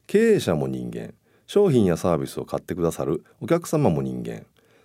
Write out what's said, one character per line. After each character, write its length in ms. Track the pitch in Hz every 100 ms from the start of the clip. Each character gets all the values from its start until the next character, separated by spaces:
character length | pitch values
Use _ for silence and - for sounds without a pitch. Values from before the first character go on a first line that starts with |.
| -
経 280 | 202 226
営 60 | 185
者 140 | -
も 120 | 80 67
人 240 | 64 60
間、 240 | 57 57 - _ _ -
商 240 | 202 202
品 140 | 127
や 120 | 95 82
サ 180 | 92
ー 40 | 80
ビ 80 | 67
ス 140 | 67
を 40 |
買 160 | 65 -
っ 20 |
て 120 | -
く 80 | 87
だ 100 | 82
さ 120 | -
る 200 | 67 82 - _
お 60 | 104
客 220 | 170 165
様 220 | 156 123
も 120 | 76
人 140 | 131 62
間、 200 | - - - _ _ _